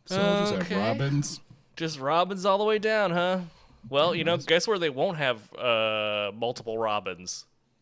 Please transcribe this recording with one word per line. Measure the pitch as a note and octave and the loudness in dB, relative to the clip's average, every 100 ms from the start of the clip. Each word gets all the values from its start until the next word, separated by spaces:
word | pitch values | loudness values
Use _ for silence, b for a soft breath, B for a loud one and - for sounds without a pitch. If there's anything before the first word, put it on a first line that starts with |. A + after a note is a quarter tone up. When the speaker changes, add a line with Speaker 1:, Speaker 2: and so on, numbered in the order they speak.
| - | -4
Speaker 1:
so | F#3 | 0
we'll | G3+ G3+ | 2 2
just | G#3 | 2
have | G3 | -2
Speaker 2:
Okay. | F3 F#3+ | -2 -2
Speaker 1:
Robins. | G#3 - C#3 C#3+ C#3+ E3+ - - _ - | 0 0 0 0 -2 -6 -14 -20 _ -8
Speaker 2:
Just | D#3+ D3 | -6 -4
Robins | C3+ E3 F#3 G3 F#3+ | 0 2 0 0 2
all | G3 | 2
the | |
way | G#3+ A3 | 2 2
down, | A3 A3 G3 | 2 2 2
huh? | E3+ F3 F#3 E3+ B B B - | 2 2 0 -4 B B B -4
Well, | C3+ E3 | 2 2
you | E3+ D#3+ | 2 0
know, | E3+ | 0
Speaker 1:
Nice. | C3+ | 2
Speaker 2:
guess | E3 E3+ | 2 4
where | G3+ | 0
they | E3 | 0
won't | C3 F3+ E3 | 0 -2 0
have, | C3+ A2+ G#2+ - | 0 -2 -6 -4
uh, | B2 A2+ A2 A2 G#2+ G#2 G#2 G#2 | 2 2 2 0 -2 -2 -4 -2
multiple | A#2+ B2+ A#2 A2+ | -4 -4 -6 -2
Robins? | A2 G#2 F#2+ F2 F2+ - - _ _ _ | 0 0 -4 -10 -10 -12 -14 _ _ _